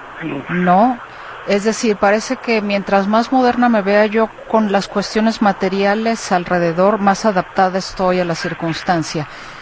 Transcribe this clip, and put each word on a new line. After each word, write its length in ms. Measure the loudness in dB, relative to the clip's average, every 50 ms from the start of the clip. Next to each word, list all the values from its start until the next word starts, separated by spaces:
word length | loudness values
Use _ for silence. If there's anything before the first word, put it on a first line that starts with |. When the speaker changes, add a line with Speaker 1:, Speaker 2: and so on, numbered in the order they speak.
| -18 -18 -14 -10
Speaker 1:
Sí. 240 | -8 -8 -8 -8 -6 -4
Speaker 2:
¿no? 480 | -2 0 2 4 4 4 4 2 2 -2 -8 -16 -18 -18 -18 -16 -16 -14 -4 -2
Es 160 | -2 0 0
decir, 320 | -2 -2 0 0 0 0
parece 400 | 2 2 2 2 2 0 -4 -8
que 260 | -6 -2 -2 -2 0 0
mientras 460 | 0 -2 -2 -2 0 0 2 2 2
más 240 | 2 2 2 2 2
moderna 360 | 2 2 2 2 2 2 2
me 140 | 2 2 2
vea 240 | 2 4 4 2
yo 220 | 2 2 0 0 0 -2 -12 -8 -2
con 220 | 0 2 2 2
las 160 | 2 0 0
cuestiones 560 | 0 -4 -4 -4 -2 0 0 2 2 2 2 2
materiales 880 | 0 2 0 -2 -2 0 2 2 2 2 2 0 -2 -2 -2 -2 0
alrededor, 720 | 0 0 0 0 0 2 2 0 2 2 2 2 2 2
más 240 | 2 2 2 2 0
adaptada 540 | 0 0 0 -2 -2 0 2 2 2 2 -2
estoy 420 | -6 -6 -4 -2 0 2 2 2
a 40 | 0
la 120 | -2 -2
circunstancia. 880 | -4 -4 -6 -6 -4 -4 -4 -4 -4 -2 -2 0 0 -2 -2 -4 -6 -6 -6 -10 -16 -16 -16 -16 -18